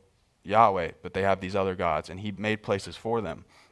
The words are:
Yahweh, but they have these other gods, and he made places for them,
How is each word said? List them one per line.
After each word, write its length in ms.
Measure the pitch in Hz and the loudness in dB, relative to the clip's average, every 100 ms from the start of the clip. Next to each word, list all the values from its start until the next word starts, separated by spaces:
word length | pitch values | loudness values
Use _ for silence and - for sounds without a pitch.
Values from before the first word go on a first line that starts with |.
| _ _ _ _ | _ _ _ _
Yahweh, 480 | 87 107 110 95 80 - | 2 6 6 6 -2 -6
but 120 | 90 | -8
they 80 | 95 | 0
have 180 | 98 92 | 2 2
these 160 | 92 98 | 0 0
other 180 | 95 | 0
gods, 340 | 90 87 78 80 | 0 0 0 -4
and 120 | 90 | -8
he 120 | 107 | -8
made 300 | 95 107 107 | -4 -4 -2
places 340 | - 98 87 82 | -2 -4 -4 -10
for 240 | 113 117 | -4 -2
them, 240 | 90 - - - - | -4 -8 -14 -20 -20